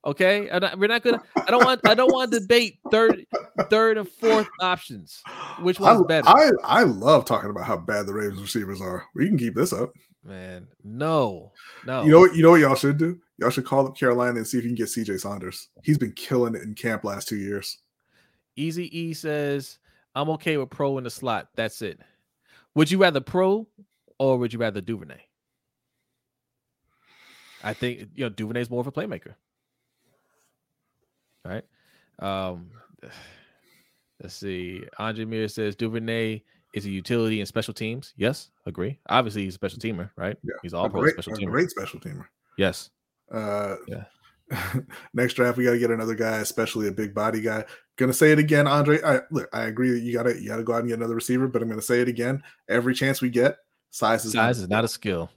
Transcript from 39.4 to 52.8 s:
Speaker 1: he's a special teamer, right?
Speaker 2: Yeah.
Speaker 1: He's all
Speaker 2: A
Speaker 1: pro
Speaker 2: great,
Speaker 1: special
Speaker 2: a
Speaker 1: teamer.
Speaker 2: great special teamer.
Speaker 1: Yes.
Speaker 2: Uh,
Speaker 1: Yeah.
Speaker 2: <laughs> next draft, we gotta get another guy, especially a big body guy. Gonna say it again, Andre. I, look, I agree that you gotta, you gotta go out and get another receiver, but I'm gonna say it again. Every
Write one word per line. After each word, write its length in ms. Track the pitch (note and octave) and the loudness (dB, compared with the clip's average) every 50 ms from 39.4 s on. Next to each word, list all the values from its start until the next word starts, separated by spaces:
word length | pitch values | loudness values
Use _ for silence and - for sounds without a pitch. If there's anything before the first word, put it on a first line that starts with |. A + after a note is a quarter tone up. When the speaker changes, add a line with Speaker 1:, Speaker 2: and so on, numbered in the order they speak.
| G2 | -6
Speaker 1:
he's 100 | F#2+ F2+ | -8 -8
a 0 | |
special 240 | - - F#2 - A#2 | -8 -10 -10 -8 -8
teamer, 320 | A#2 A2+ G#2+ E2+ F2 G2+ _ | -8 -8 -8 -8 -10 -12 _
right? 200 | - F2 G2 G#2+ - | -8 -8 -8 -8 -8
Speaker 2:
Yeah. 120 | - - - - | -12 -12 -12 -12
Speaker 1:
He's 120 | - F2+ E2 | -12 -10 -4
all 120 | E2+ F#2+ | -4 -4
Speaker 2:
A 40 | F2+ | -2
Speaker 1:
pro 120 | - E2+ | -2 0
Speaker 2:
great, 120 | C3 D#3 D#3+ | 0 0 0
Speaker 1:
special 200 | - - - A2 | -2 -10 -10 -8
Speaker 2:
a 20 | |
Speaker 1:
teamer. 140 | G#2 G2+ F2 | -8 -6 -4
Speaker 2:
great 200 | G2 C#3 F3+ F3+ | -2 -2 -2 -2
special 300 | - - G2 - - - | -6 -10 -12 -12 -14 -16
teamer. 260 | - E2+ D3 - - _ _ _ _ _ _ - | -16 -14 -14 -14 -18 _ _ _ _ _ _ -2
Speaker 1:
Yes. 320 | G2 F#2 F2 - - - _ _ _ _ _ _ _ _ | -2 -2 -2 -6 -14 -18 _ _ _ _ _ _ _ _
Speaker 2:
Uh, 440 | - A2 G#2+ G#2 G2+ G#2 G#2 G2 F#2+ - - - | -10 -8 -6 -4 -4 -4 -4 -6 -8 -10 -12 -14
Speaker 1:
Yeah. 160 | - - G2+ _ _ _ _ _ _ _ _ _ | -14 -14 -14 _ _ _ _ _ _ _ _ _
Speaker 2:
<laughs> 300 | C3 F#2 F2+ F#2 - C3 - - - - - - - | -8 -8 -8 -6 -6 -6 -8 -8 -20 -20 -20 -8 -2
next 200 | A#2 B2+ B2 - | -2 -2 -2 0
draft, 240 | - B2 A#2+ A#2 B2+ | 0 0 0 2 2
we 60 | B2 | 2
gotta 140 | B2 A#2+ A#2+ | 2 2 2
get 120 | A#2+ A2+ | 2 0
another 240 | A#2 A2+ A2 A2+ A2 | 0 -2 -2 -4 -2
guy, 240 | G#2+ A2+ A2 A2 A2 | -2 -2 -2 -2 -4
especially 500 | G#2+ - - - A2+ G#2+ - A2+ G#2+ G2+ | -4 -4 -4 -4 -4 -2 -2 -4 -4 -4
a 40 | |
big 200 | F#2+ G#2+ G#2+ G2+ G2+ | -4 -4 -6 -6 -4
body 260 | G#2+ G#2 A2+ A2 A2 | -4 -2 -2 -2 -2
guy. 220 | G#2+ A2+ G#2+ A2 G#2+ - - - _ _ _ | -4 -4 -4 -4 -8 -10 -18 -20 _ _ _
Gonna 180 | - C3 B2+ B2+ | -2 0 0 4
say 180 | - D#3+ D3+ | 4 6 6
it 60 | D3+ D3+ | 6 6
again, 280 | D3+ D3 D3+ D3 C#3+ | 4 4 4 4 4
Andre. 320 | C#3 C#3 D3 C#3+ D3 D3+ D3+ - | 4 4 4 4 4 4 4 4
I, 160 | D#3 C3+ - - - | 2 0 0 0 -4
look, 160 | D#3 C3+ - - | -6 -6 -6 -4
I 120 | - A2 A2+ | -6 -6 -4
agree 260 | A2 A2 A#2+ B2+ B2+ | -4 -2 0 0 0
that 100 | B2 A#2+ | 0 0
you 120 | A#2 A#2+ A#2+ | -2 -2 -4
gotta, 260 | A#2 A#2+ B2 A#2 - | 0 0 0 -2 -2
you 80 | G2 G#2 | -6 -8
gotta 140 | G2+ A2 | -6 -6
go 100 | A2+ A#2+ | -4 -2
out 80 | A#2 A#2 | -2 -2
and 80 | A#2+ A#2+ | -2 -4
get 80 | A#2 A2+ | -4 -4
another 160 | A#2 A2+ A#2 | -4 -4 -4
receiver, 340 | A2+ - - B2+ B2+ C3 C3 | -4 -2 -2 0 0 0 0
but 120 | B2 A#2 | -2 -2
I'm 60 | A2+ A2+ | -4 -4
gonna 140 | G#2+ A2 | -6 -8
say 180 | G#2+ - B2+ A#2+ | -2 0 2 2
it 80 | B2 B2 | 2 0
again. 340 | A#2 A#2 A#2+ B2 C3+ C#3 - - _ _ _ - | -2 -2 -2 -4 -4 -6 -8 -14 _ _ _ 0
Every 260 | G#2 A#2+ | 0 0